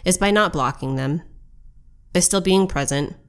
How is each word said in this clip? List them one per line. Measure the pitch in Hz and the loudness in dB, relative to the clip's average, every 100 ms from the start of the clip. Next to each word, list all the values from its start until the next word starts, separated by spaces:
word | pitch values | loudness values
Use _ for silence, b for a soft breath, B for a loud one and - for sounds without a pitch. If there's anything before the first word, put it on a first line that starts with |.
is | B 185 | B 2
by | 202 | 2
not | 208 202 | 2 2
blocking | 160 123 - 131 135 | 0 -2 -4 -4 -4
them, | 135 156 - - - - - - - - - | -2 -4 -6 -18 -20 -20 -20 -20 -20 -20 -4
by | 180 | 0
still | 175 196 | 2 2
being | 180 190 185 | 2 2 2
present, | - 135 139 143 - | -2 -2 -2 -4 -8